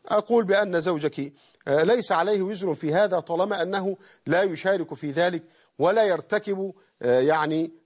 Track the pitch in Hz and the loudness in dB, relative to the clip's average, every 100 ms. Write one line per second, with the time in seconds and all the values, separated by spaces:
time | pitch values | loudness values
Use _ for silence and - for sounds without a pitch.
0 | - 208 208 233 196 196 208 170 160 160 | -4 -2 2 2 2 2 2 0 0 -2
1 | 147 - 139 - _ _ - 143 170 240 | -2 -4 -10 -12 _ _ -2 2 2 2
2 | - 175 180 214 190 202 185 147 156 165 | 2 0 0 0 -2 -4 -4 -4 0 0
3 | 208 180 - 170 196 196 170 196 190 190 | 2 0 -2 -2 -2 -2 -2 -2 -4 -6
4 | - _ - 170 196 160 185 196 160 151 | -12 _ -2 2 2 0 0 0 -2 -8
5 | 151 139 175 175 - _ _ - 160 214 | -6 0 0 -2 -10 _ _ -2 2 4
6 | 214 165 - 208 208 190 190 - _ - | 2 0 -2 -4 -2 -6 -6 -10 _ -4
7 | 123 127 139 156 156 160 165 - | 2 4 4 2 0 -2 -4 -8